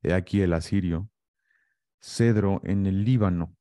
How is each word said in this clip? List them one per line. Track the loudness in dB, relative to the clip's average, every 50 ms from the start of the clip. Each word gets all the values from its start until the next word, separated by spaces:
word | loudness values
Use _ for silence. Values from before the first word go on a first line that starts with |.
He | 0 0 0
aquí | 0 -2 0 0 0
el | 2 2 0
asirio, | -2 -2 -2 -2 -2 0 -2 -4 -4 -6 -8 _ _ _ _ _ _ _ _ _ _ _ _ _ _ _ _ _ _
cedro | -20 -16 -2 0 2 2 4 2 2 0 0 -2 -2
en | -4 -2 0 0
el | 0 0 0 0
Líbano | 2 2 2 2 0 0 -2 -4 -6 -8 _